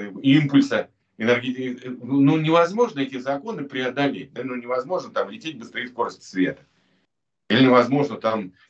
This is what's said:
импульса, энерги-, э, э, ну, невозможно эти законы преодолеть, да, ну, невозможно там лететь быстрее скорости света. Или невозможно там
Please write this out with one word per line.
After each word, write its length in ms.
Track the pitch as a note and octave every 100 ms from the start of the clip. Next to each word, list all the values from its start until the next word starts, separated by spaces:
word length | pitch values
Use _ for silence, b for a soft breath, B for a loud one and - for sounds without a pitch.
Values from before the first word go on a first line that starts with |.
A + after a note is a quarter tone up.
| G2+ G2+
импульса, 680 | C3+ D3+ C#3 C#3 - A2 - _ _ -
энерги-, 600 | A2+ B2 B2+ B2+ B2+ A#2+
э, 60 | B2+
э, 20 | B2
ну, 360 | A#2+ C#3 C#3 D#3+
невозможно 600 | D#3 E3+ E3+ G#3+ A#3+ C#3
эти 180 | C3 C3
законы 460 | C3+ C#3 A3 E3
преодолеть, 680 | C#3 B2+ B2+ B2+ C#3+ - -
да, 100 | -
ну, 100 | B2+ B2
невозможно 540 | A#2+ B2+ C#3 F3+ A2+
там 180 | B2+ G#2
лететь 280 | A2 D#3+ C3+
быстрее 300 | A2 A#2 B2
скорости 360 | A#2 A2 -
света. 380 | - F#2 F2 - _ _ _ _ _ _ _ _ -
Или 140 | A2+
невозможно 520 | C3 B2 A#2+ C#3+ C#3 G#2+
там 340 | A2 G#2+ F#2 b